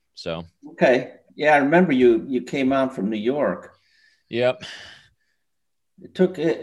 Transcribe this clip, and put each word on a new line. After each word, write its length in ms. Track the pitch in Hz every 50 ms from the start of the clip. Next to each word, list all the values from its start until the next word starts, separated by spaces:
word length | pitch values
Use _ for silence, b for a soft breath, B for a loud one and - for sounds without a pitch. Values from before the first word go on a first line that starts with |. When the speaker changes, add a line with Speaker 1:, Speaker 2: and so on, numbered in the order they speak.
| _ _ _
Speaker 1:
So. 300 | - - 90 82 82 85 85 _ _ - -
Speaker 2:
Okay. 460 | - - 180 147 123 127 - - - - _ _ _
Yeah, 180 | - - 151 151
I 40 | 143
remember 340 | 135 139 156 175 185 165
you, 340 | 143 127 127 120 117 110 - 131
you 140 | 131 123
came 320 | 123 - - 143 131 131 135
on 160 | 135 135 131
from 220 | - - 95 104
New 60 | 110 107
York. 580 | 104 117 139 147 135 101 87 87 - - - _ _ _ _ _ _ _ _ _ _ -
Speaker 1:
Yep. 340 | 113 117 120 123 127 - B B B B B B B B B B _ _ _ _ _ _ _ _ _ _ _ _ _ _ _ _ _ _
Speaker 2:
It 140 | - - -
took, 220 | - 185 180 185 -
it, 220 | 151 165 - -